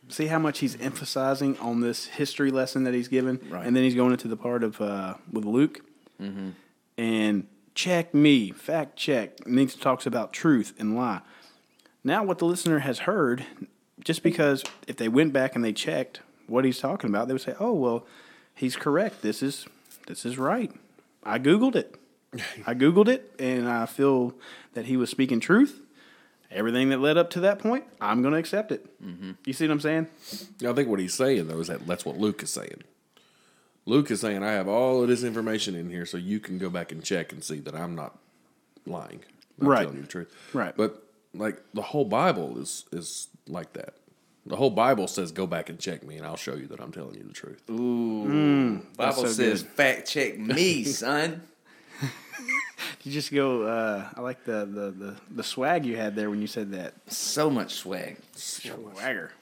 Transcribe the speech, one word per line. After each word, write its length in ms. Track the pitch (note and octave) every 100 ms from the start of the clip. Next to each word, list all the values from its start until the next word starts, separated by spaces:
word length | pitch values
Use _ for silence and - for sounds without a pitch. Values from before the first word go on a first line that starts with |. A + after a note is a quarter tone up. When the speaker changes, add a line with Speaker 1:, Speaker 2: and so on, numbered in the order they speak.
| B2+
Speaker 1:
See 180 | - D#3
how 120 | D#3+
much 220 | D#3 C#3+
he's 200 | C3+ A#2
emphasizing 760 | C3 - C#3+ C3+ C3+ C3+ C#3 C3+
on 220 | A#2+ A#2+
this 260 | A#2+ A2+ -
history 440 | - C#3+ - C#3
lesson 340 | C3 C3 C3+
that 100 | C3
he's 140 | B2 B2
given? 320 | C3 B2+ B2+ -
Speaker 2:
Right. 160 | F2 A#2+
Speaker 1:
And 100 | B2+
then 80 |
he's 100 | B2+
going 180 | B2 B2
into 160 | B2 A#2
the 80 | A2
part 280 | B2 A#2+
of, 160 | A2+ G#2
uh, 340 | G#2 G2 F#2+ F#2 -
with 140 | A2
Luke. 360 | G#2 A#2 D3+ - - _ _ _
Speaker 2:
Mm-hmm. 300 | G2 G2 F#2+ F2 _ _ _ -
Speaker 1:
And 500 | A2+ A2+ G#2+ G2+ - _ _
check 400 | - F3+ F3 E3
me, 360 | D3 D3 C#3 G2+
fact 460 | - - D#3+ D3 -
check. 440 | - C3 G2+ -
And 140 | - B2
then 100 | C3+
he 100 | -
talks 280 | C#3 B2+ -
about 260 | A#2 G#2+
truth 400 | - E3 C3 G#2 -
and 180 | G#2+ A2+
lie. 240 | B2 F#2 - - - _ _ _ _ _
Now 220 | B2+ F#3
what 140 | G3+ E3+
the 80 | E3+
listener 320 | F3 E3+ D3+
has 220 | C#3 A#2+
heard, 440 | - G3+ C#3 B2+ B2+ - - _ _ -
just 200 | - E3
because 420 | E3+ E3 D3 C3+ - - -
if 100 | -
they 120 | A2+
went 260 | B2 D#3+
back 200 | C3+ C3
and 80 | B2
they 120 | A2+
checked 460 | G#2 - D#3 C3 - - _ -
what 180 | A#2
he's 140 | C3+ B2
talking 320 | C#3 F#3+ A#2
about, 180 | G2+ B2
they 60 |
would 80 | C3
say, 120 | - B2
"Oh, 140 | A3
well, 320 | G#3 B2+ A#2 - - - - _
he's 220 | - B2+ B2
correct. 440 | D3+ D3 G#3 -
This 220 | G#2+ G#2+
is, 240 | C3+ C#3 - _ _ - -
this 180 | -
is 140 | A#2+ B2+
right. 340 | C3+ A3+ A3+ - _ _ _ _
I 160 | - A2
Googled 380 | C3+ G3+ C4 G#3+
it. 200 | - - _ _ _
Speaker 2:
<laughs> 340 | A#2+ - - G#2+
Speaker 1:
I 60 |
Googled 360 | B2 C#3 F3 G#3+
it, 220 | C4 - -
and 300 | C3 B2+ A#2+
I 160 | A#2
feel 500 | A2+ - C#3 C3 B2 B2 - - -
that 140 | - A2+
he 100 | B2+
was 140 | A#2
speaking 280 | - C3 A#2+
truth. 440 | - G3 C#4+ - - _ - - _ _ _
Everything 380 | G2 A2+ A#2+ C3
that 120 | C3+
led 180 | C#3+ D#3+
up 100 | E3+
to 100 | F#3
that 180 | F#3 G3+
point, 260 | G#3+ B3+ - -
I'm 220 | - A2+
gonna 160 | B2+ D#3
accept 340 | E3 G3 G#3+
it." 140 | C#3 - _
Speaker 2:
Mm-hmm. 280 | G2 F2 F#2+ F#2+
Speaker 1:
You 80 | -
see 140 | C3 D#3
what 60 |
I'm 80 | D3+
saying? 260 | D3+ D#3+ D#3+ - - - - - A#2+
Speaker 3:
I 60 |
think 160 | B2 C3
what 100 | G2+
he's 160 | F#2
saying, 320 | - C3 B2 D#2+
though, 140 | D#2+
is 80 | E2
that 180 | E2 D#2+
that's 200 | F2 -
what 120 | D2+
Luke 240 | G#2 G2
is 80 | D#2
saying. 340 | - G1+ G1+ - _ _ _ _ _ _ _ _ _
Luke 260 | - B2+ C#3+
is 100 | G#2+
saying, 220 | A2+ G2
"I 100 | G2+
have 140 | G#2 F#2
all 360 | A2 C3 B2+
of 60 | B2
this 160 | A#2+
information 500 | B2 A2+ A2 A2 G#2
in 160 | F2+ E2+
here, 160 | F2+ E2+
so 100 | F#2
you 240 | F2+ G#2
can 180 | G#2 F#2
go 120 | F#2
back 200 | F2 E2+
and 140 | D#2+
check 280 | - F#2 E2
and 120 | C#2+
see 140 | - D#2
that 140 | D2
I'm 200 | D#2 F2
not 240 | E2 D2 - _ _ _ _ _ _ -
lying. 340 | E2+ - - - _ _ -
I'm 80 | C#3+
Speaker 1:
Right. 140 | C3
Speaker 3:
telling 140 | E2+ C#2
you 60 |
the 60 | D2
truth." 260 | F#2 E2 - -
Speaker 1:
Right. 200 | C3+ G2+
Speaker 3:
But, 280 | - G#2+ - - _ _
like, 280 | F2+ G#2+ G2 _
the 80 | G#2+
whole 240 | - D3 A#2+
Bible 520 | G#2+ F3+ G#2+ D2 A#1+
is, 280 | D2+ - -
is 360 | E2+ E2 - - _ -
like 280 | F2 -
that. 200 | - - _ _ _ _ _ -
The 100 | G2
whole 140 | C3+
Bible 360 | G2+ A#2+ B2 F2+
says, 260 | - F2
"Go 140 | E2 F#2
back 220 | E2+ D#2
and 100 | E2+
check 240 | - E2
me, 140 | C#2+ D#2
and 100 | D#2
I'll 100 | D#2+
show 180 | -
you 120 | C2 C2+
that 120 | D2
I'm 120 | B1
telling 240 | - C2+ G1+
you 80 |
the 100 | G1+
truth." 280 | - - - -
Speaker 2:
Ooh. 560 | A2+ B2 A#2+ A#2 A2 G#2+
Speaker 1:
Mm, 560 | D3+ D3+ C#3 B2+ A2 - -
that's 200 | B2 C3
Speaker 2:
Bible 120 | B2
Speaker 1:
so 60 |
Speaker 2:
says, 280 | A2+ A#2 G2
Speaker 1:
good. 100 | -
Speaker 2:
"Fact 360 | - C#3 B2+ -
check 300 | D3 B2+ G2+
me, 460 | A2 C3 F#3 D#3
Speaker 1:
<laughs> 0 |
Speaker 2:
son." 580 | A#2+ C3+ A#2 D3 D#3+ E3 - _ _ - _ - C3+ - - G#5 A#3+ C6+ C6 - - -
Speaker 1:
You 100 | C3+
just 200 | C#3+ C#3+
go, 300 | C#3+ C3+ B2+
uh, 460 | A2 A2+ A2 G2+ G2 -
I 40 |
like 240 | B2 B2+
the, 220 | - A2 G2+
the, 240 | G#2 G2+
the, 240 | F#2 G2 G#2 -
the 120 | A#2+
swag 440 | G#2+ - C3 F3 C3+
you 100 | A2+
had 180 | G#2+
there 160 | G#2 G#2+
when 100 | G#2
you 60 | G#2
said 260 | - G2+
that. 220 | F#2+ F2+ - -
Speaker 2:
So 400 | - - - D3+
much 260 | B2+ F#2+
swag. 440 | - F2+ F#2 - - -
Speaker 1:
Swagger. 1000 | - - - B2+ A#2+ G#2+ F#2+ A#2+ A2 E2 -